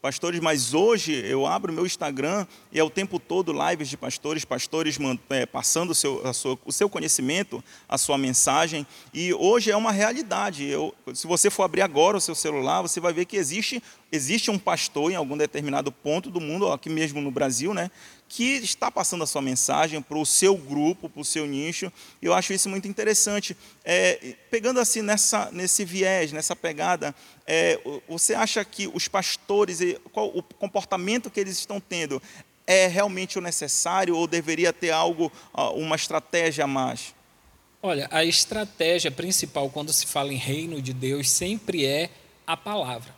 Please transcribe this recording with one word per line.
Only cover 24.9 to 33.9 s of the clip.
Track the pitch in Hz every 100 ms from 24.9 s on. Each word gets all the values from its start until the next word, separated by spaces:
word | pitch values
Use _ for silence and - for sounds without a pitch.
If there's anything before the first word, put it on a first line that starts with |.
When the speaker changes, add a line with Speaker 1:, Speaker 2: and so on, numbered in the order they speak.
| 226
Speaker 1:
nessa, | 208 208 - 208 180
nesse | 175 180 -
viés, | 196 185 185 190 156
nessa | 151 160
pegada, | 175 175 151 170 175 147 143 - - -
é, | 160 170 160
o, | - 143 -
você | 165 -
acha | 214 220 -
que | 202 - 196
os | - -
pastores, | 196 185 - - 202 202 175
e | 180 - -
qual | - 208
o | 180
comportamento | - - 202 202 185 190 180 233 240
que | 202
eles | 190 185
estão | - 202
tendo | - 175 160 135 - - - _ -
é | 185 185
realmente | 175 202 185 185 196
o |
necessário | 175 165 147 - 170